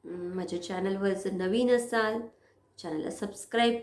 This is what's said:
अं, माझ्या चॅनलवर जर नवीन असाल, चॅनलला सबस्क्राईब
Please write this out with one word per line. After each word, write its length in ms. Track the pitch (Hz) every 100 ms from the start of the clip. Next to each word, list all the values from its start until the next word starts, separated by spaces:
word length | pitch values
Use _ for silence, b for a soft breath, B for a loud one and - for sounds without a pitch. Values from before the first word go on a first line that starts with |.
अं, 300 | 170 180 180
माझ्या 280 | 185 180 175
चॅनलवर 500 | - 185 196 196 196
जर 180 | 190 196
नवीन 400 | 185 185 226 247
असाल, 500 | 240 240 226 220 226 226 b b b _ -
चॅनलला 320 | 170 156 -
सबस्क्राईब 680 | - 202 - - 233 233 233